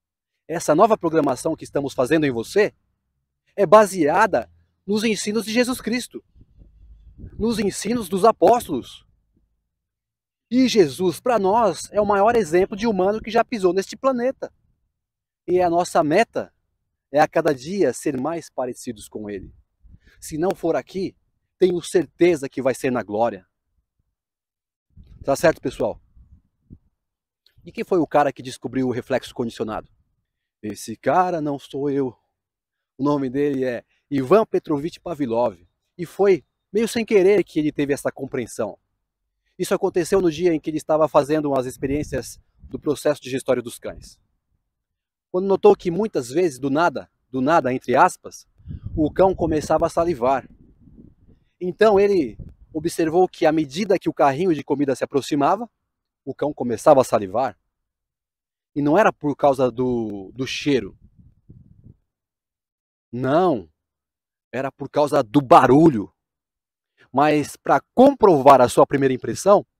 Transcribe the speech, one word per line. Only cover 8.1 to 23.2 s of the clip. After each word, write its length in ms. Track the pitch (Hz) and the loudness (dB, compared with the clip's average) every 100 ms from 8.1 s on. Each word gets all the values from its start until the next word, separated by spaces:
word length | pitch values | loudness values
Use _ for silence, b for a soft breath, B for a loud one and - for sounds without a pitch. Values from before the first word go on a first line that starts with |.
| 196 | 2
apóstolos. 840 | 220 - 175 240 - 131 - - _ _ _ _ _ _ _ _ _ _ _ _ _ _ _ | 2 4 4 2 0 -8 -8 -18 _ _ _ _ _ _ _ _ _ _ _ _ _ _ _
E 160 | 247 254 | 0 2
Jesus, 540 | 220 156 127 185 - | 4 2 2 -4 -2
pra 180 | 247 226 | -2 0
nós, 500 | 185 220 214 156 - | 2 2 0 -2 -4
é 80 | 196 | -2
o 60 | 208 | 0
maior 280 | 202 208 | 2 2
exemplo 420 | 240 165 175 190 196 | 2 0 0 0 -2
de 120 | 233 | -2
humano 320 | 190 190 214 | 0 0 -2
que 100 | 220 | -2
já 140 | 226 | -2
pisou 280 | 226 226 185 | -2 -2 0
neste 240 | 185 190 220 | 0 -4 -4
planeta. 560 | 262 247 247 - - _ _ _ _ _ _ _ _ _ - | -4 -2 -4 -6 -14 _ _ _ _ _ _ _ _ _ -2
E 140 | 180 | 0
a 100 | 175 | 2
nossa 320 | 170 180 185 | 0 0 0
meta 500 | 151 170 233 135 95 _ _ _ _ _ _ | 2 2 0 -4 -10 _ _ _ _ _ _
é 80 | 139 | 0
a 80 | 151 | 2
cada 260 | 170 160 | 0 -2
dia 380 | 135 135 196 143 | -4 -6 -2 -2
ser 280 | 113 160 135 | -2 -6 -6
mais 300 | 139 170 - | -6 -8 -10
parecidos 580 | - 127 123 - 104 - | -8 -8 -10 -14 -14 -16
com 220 | 117 104 | -14 -12
ele. 240 | 101 95 - _ _ - - _ _ | -12 -16 -20 _ _ -20 -20 _ _
Se 160 | - 156 | -12 -6
não 140 | 180 185 | -4 -4
for 180 | 165 | -4
aqui, 400 | 147 - 190 160 - _ _ _ _ | -4 -6 -10 -10 -12 _ _ _ _
tenho 240 | 185 175 | 0 0
certeza 680 | - 190 151 - 175 160 135 | -2 -2 -2 0 2 2 -4
que 120 | - | -4
vai 140 | 131 | -4
ser 160 | 120 135 | -2 -2
na 120 | 123 | -4
glória. 440 | 98 104 | -4 -2